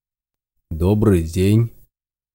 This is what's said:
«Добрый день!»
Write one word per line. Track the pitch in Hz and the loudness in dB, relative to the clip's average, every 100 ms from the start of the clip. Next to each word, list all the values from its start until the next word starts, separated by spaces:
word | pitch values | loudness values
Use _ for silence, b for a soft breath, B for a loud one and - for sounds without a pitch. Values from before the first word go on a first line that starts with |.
| _ _ _ _ _ _ _ | _ _ _ _ _ _ _
«Добрый | 80 90 107 107 90 | -4 -2 2 2 0
день!» | 80 87 95 110 117 - _ _ _ _ _ | -2 -2 0 2 0 -6 _ _ _ _ _